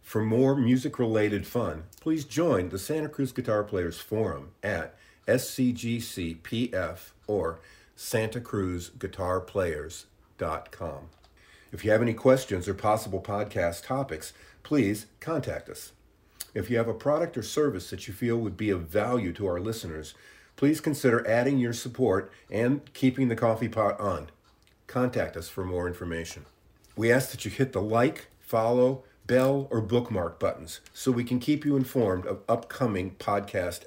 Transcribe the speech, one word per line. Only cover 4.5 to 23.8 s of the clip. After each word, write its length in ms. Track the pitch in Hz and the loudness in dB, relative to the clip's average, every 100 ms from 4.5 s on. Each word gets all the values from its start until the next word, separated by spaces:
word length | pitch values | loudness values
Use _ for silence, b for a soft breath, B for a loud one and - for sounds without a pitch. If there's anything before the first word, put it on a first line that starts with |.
| - | -8
at 320 | 101 92 78 - b b - | -4 -4 -6 -12 b b 0
S 220 | 123 - | 2 0
C 240 | - 127 | 0 0
G 260 | 110 117 117 | 0 -2 -4
C 360 | - - 85 82 | -4 -6 -6 -6
P 380 | - 113 123 | -6 -4 -2
F 400 | - 85 90 - _ - | -2 -4 -8 -16 _ -2
or 320 | 104 82 82 B B B - | -2 -2 -6 B B B -16
santa 420 | - 117 110 123 | -2 0 0 -4
cruz 500 | 117 107 92 90 87 | -6 -2 -2 -4 -8
guitar 520 | - 95 - 90 90 | -10 -10 -4 -2 -2
players 640 | - 101 90 76 78 - - _ _ _ | -2 -2 -2 -2 -8 -14 -18 _ _ _
dot 340 | 85 80 - | -6 -4 -10
com. 380 | - 85 71 76 _ _ _ b b b | -10 -10 -10 -14 _ _ _ b b b
If 100 | 92 | -4
you 80 | 107 | 4
have 100 | 110 | 4
any 120 | 120 | 4
questions 560 | 110 131 131 - 95 87 | 4 6 6 4 -4 -2
or 40 | |
possible 460 | 92 107 110 107 95 | -2 0 0 0 -8
podcast 680 | 92 104 104 104 87 85 - | -4 -4 -4 0 -2 -2 -4
topics, 460 | 131 - 80 - B B B | -4 -4 -8 -10 B B B
please 440 | - 151 104 104 - _ | 0 2 2 0 -6 _
contact 480 | - 160 - - - | -4 -4 -4 -8 -10
us. 240 | - - _ _ _ _ B B | -16 -16 _ _ _ _ B B
If 160 | 107 98 | -8 -2
you 80 | 120 | 0
have 100 | 113 | 0
a 60 | |
product 440 | 110 139 151 165 - | 0 2 2 2 -4
or 60 | |
service 460 | 101 - 151 95 - | -4 0 0 0 -8
that 180 | 92 - | -10 -10
you 60 | |
feel 240 | 92 120 117 | -4 0 0
would 180 | 110 90 | 0 -2
be 140 | 107 | 0
of 140 | 92 | 0
value 500 | 82 95 110 123 95 | 0 0 2 0 -2
to 140 | 82 98 | -2 -2
our 120 | 87 | -2
listeners, 540 | 101 113 87 78 76 - B B B - | -4 -6 -6 -10 -12 -16 B B B 2
please 240 | 139 156 | 2 4
consider 480 | - 139 127 117 113 | 0 2 4 4 4
adding 300 | 113 127 139 | 2 4 2
your 160 | 120 | 2
support 580 | 110 131 120 123 95 98 B B | -2 -8 0 2 2 0 B B
and 440 | 101 120 143 - | 0 2 0 -2
keeping 340 | - 131 127 127 | 2 2 4 0
the 80 | 113 | 4
coffee 320 | 120 110 117 | 2 2 0
pot 320 | 110 | 2